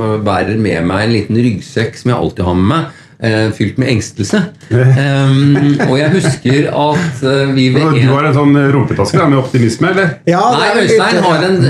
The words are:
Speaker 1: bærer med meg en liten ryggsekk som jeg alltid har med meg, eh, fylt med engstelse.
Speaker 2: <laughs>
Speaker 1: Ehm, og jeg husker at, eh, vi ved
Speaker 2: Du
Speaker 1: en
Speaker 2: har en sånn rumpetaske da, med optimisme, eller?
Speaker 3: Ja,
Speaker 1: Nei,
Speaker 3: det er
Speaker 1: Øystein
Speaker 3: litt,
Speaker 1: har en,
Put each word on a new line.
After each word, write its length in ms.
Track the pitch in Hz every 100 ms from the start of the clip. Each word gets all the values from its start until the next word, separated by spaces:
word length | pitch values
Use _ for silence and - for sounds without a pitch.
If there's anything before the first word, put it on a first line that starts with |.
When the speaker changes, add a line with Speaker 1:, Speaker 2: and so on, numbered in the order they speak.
| 110 107
Speaker 1:
bærer 400 | 101 92 92 110
med 240 | 104 82
meg 240 | 87 95 110
en 80 | 113
liten 240 | 98 110
ryggsekk 560 | 123 92 - - 117 -
som 160 | 127
jeg 80 | 120
alltid 240 | 78 -
har 160 | 90 90
med 140 | 95
meg, 220 | 160 151 - - -
eh, 300 | 113 110 110
fylt 300 | 107 104 -
med 80 | 127
engstelse. 500 | 123 - - 104 214
Speaker 2:
<laughs> 40 | 175 - -
Speaker 1:
Ehm, 1120 | 117 127 131 139 139 135 135 143 139 143 139
og 160 | - 131
jeg 140 | 151
husker 560 | 185 175 131 120 139 143
at, 540 | 143 147 151 170 123 135
eh, 220 | 139 139
vi 140 | 135 131
ved 140 | 131
Speaker 2:
Du 140 | 156 139
Speaker 1:
en 140 | 131
Speaker 2:
har 160 | 139 151
en 80 | 143
sånn 160 | 143 143 139
rumpetaske 500 | 139 113 - 98 175
da, 60 | 160
med 140 | 139
optimisme, 480 | 127 123 117 - 165
eller? 220 | 185 180 127
Speaker 3:
Ja, 160 | - 175 220
Speaker 1:
Nei, 160 | 151 143
Speaker 3:
det 0 |
er 160 | 240
Speaker 1:
Øystein 320 | - 220 202 -
Speaker 3:
litt, 80 | 185
Speaker 1:
har 160 | 165
en, 140 | 185 190 131